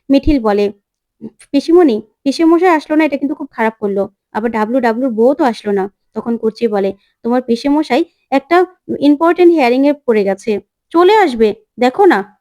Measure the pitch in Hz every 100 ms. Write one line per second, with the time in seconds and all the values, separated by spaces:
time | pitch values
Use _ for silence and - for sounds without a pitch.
0 | - 277 - 285 220 202 202 208 _ _
1 | _ _ 220 - _ 277 285 339 320 214
2 | - _ 277 269 330 330 370 311 - 311
3 | 311 285 277 294 285 - 226 - 208 196
4 | 196 _ _ - 233 226 214 262 233 226
5 | 269 214 240 302 277 214 208 202 196 -
6 | _ 220 233 226 220 220 233 208 196 196
7 | _ _ 233 247 254 233 285 - 302 254
8 | 339 _ _ 277 - 349 359 _ - -
9 | 285 285 330 349 349 330 240 254 277 285
10 | - 214 196 190 - 202 - _ _ 339
11 | 359 427 349 240 220 202 _ - 247 254
12 | 392 214 196 _